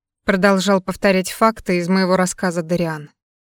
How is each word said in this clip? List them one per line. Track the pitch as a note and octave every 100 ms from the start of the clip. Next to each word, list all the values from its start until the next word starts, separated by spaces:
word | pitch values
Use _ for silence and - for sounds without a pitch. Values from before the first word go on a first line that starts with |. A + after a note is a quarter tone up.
| _ _
продолжал | - F#3+ G3+ F#3+ F#3+ G3
повторять | F#3 - G3+ F#3 F3+
факты | - A3+ A3+ - F3+
из | F3
моего | F#3+ F3+ F#3
рассказа | F#3 - F#3 E3+
Дариан. | D#3+ F3 E3 D#3 D3 _ _ _ _